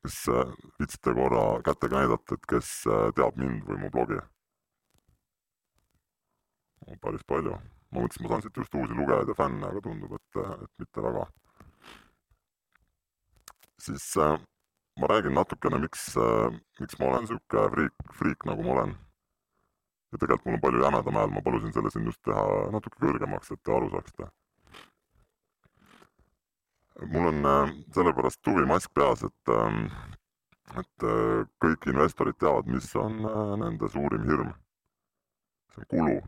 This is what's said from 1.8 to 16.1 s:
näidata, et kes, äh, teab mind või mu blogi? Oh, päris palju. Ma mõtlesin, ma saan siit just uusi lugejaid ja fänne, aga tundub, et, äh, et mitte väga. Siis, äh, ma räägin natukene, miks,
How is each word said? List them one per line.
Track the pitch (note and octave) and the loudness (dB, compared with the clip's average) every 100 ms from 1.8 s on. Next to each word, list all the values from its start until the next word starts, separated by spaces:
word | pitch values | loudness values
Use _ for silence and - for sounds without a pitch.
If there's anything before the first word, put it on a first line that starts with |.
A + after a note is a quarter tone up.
| C2 - | 0 2
näidata, | B1+ A#1 - A1 | 2 0 -2 -8
et | - A#1+ | -2 -2
kes, | - - A#1 | -2 -4 0
äh, | G#1+ A1 A#1 | 2 2 2
teab | B1 - | 0 0
mind | C2 A1+ G1+ | -4 -4 -6
või | G1+ G1+ | -8 -4
mu | |
blogi? | A#1+ A#1+ G2 - _ _ _ _ _ _ _ _ _ _ _ _ _ _ _ _ _ _ _ _ _ _ _ _ _ - | -2 -2 -4 -8 _ _ _ _ _ _ _ _ _ _ _ _ _ _ _ _ _ _ _ _ _ _ _ _ _ -20
Oh, | - | -8
päris | - - - | -6 -6 -2
palju. | C#3 - - - - _ | -2 -2 -6 -12 -20 _
Ma | - | -4
mõtlesin, | - - - | -4 -4 -2
ma | |
saan | A2+ | -2
siit | G#2+ - | -2 -8
just | - D2 | -6 -4
uusi | B1+ A1 | -2 -2
lugejaid | C2+ B1+ - | 0 2 0
ja | - | 0
fänne, | D2+ B1 - | -2 -2 -4
aga | F#2+ | -6
tundub, | - D#2+ F#2+ G2+ | -6 -8 -10 -12
et, | _ - | _ -8
äh, | - - | -6 -8
et | - - | -14 -14
mitte | - - - | -12 -6 -4
väga. | A#2 - - _ _ - _ G#1+ G#1+ A1 _ _ _ _ _ _ _ _ _ _ _ _ _ - - _ _ | -4 -6 -12 _ _ -20 _ -20 -20 -20 _ _ _ _ _ _ _ _ _ _ _ _ _ -20 -20 _ _
Siis, | - C#2 - - | -10 -8 -4 2
äh, | D2+ D#2+ - _ _ _ _ - | 4 2 -4 _ _ _ _ -4
ma | - | 2
räägin | G#2+ - C#2 | 2 4 2
natukene, | - - - - | 0 -2 -2 0
miks, | - - - | -2 -6 -4